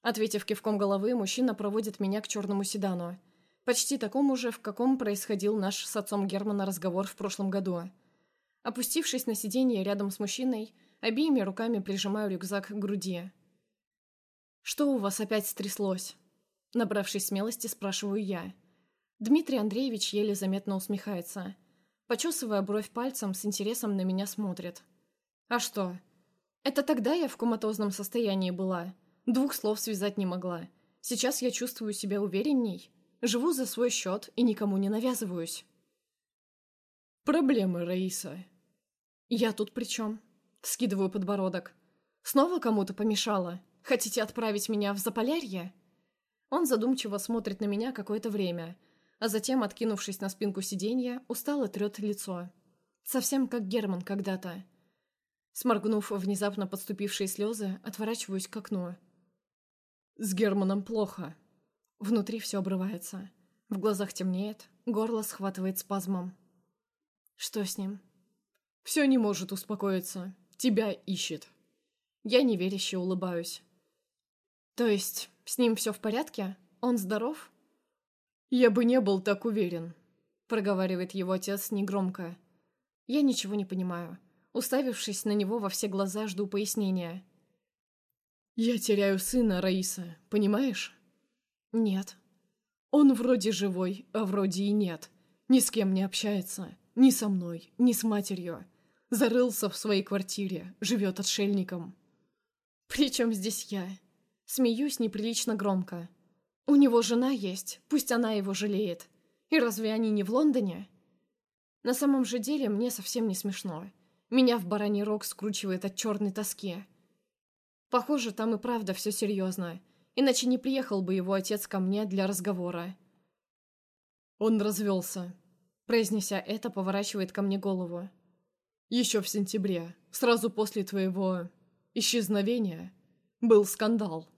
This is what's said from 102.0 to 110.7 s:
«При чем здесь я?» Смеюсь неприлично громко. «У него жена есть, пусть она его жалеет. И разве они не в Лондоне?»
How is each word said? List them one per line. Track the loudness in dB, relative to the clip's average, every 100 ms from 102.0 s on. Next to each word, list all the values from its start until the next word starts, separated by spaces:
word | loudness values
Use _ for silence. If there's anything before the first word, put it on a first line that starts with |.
| _ _ _ _ _ _ _ _ _
«При | 2 2
чем | 4 2
здесь | 2 -2 -4 -6
я?» | -6 -6 -10 _ _ _ _ -10
Смеюсь | 2 2 4 0 0
неприлично | -2 -2 -2 -2 -2
громко. | 0 2 2 0 -8 -12 _ _ _ _ _ 6
«У |
него | 8 10 8
жена | 6 4 2
есть, | 2 -2 -6 -8 -12 _
пусть | 0 2
она | 2 2
его | 0 0
жалеет. | -2 0 0 0 -4 -10 _ _ _ _
И | 4
разве | 4 0 -2
они | 0 2
не | 2
в | 2
Лондоне?» | 4 6 4 2